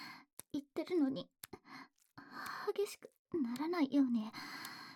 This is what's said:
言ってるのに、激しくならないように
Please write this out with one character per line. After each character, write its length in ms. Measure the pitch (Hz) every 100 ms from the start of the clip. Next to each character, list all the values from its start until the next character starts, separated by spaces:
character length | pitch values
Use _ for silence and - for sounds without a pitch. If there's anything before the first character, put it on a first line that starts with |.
| - - - - -
言 80 | 285
っ 40 | -
て 100 | -
る 160 | 311 359
の 80 | 269
に、 220 | 262 - _ - - - - - _ _ - - - - - - 403
激 100 | 403
し 120 | -
く 120 | - _ _
な 240 | 339 233 247
ら 120 | 311
な 120 | 359
い 100 | 277
よ 80 | 285
う 80 | 262
に 200 | 233 214 - - - - - -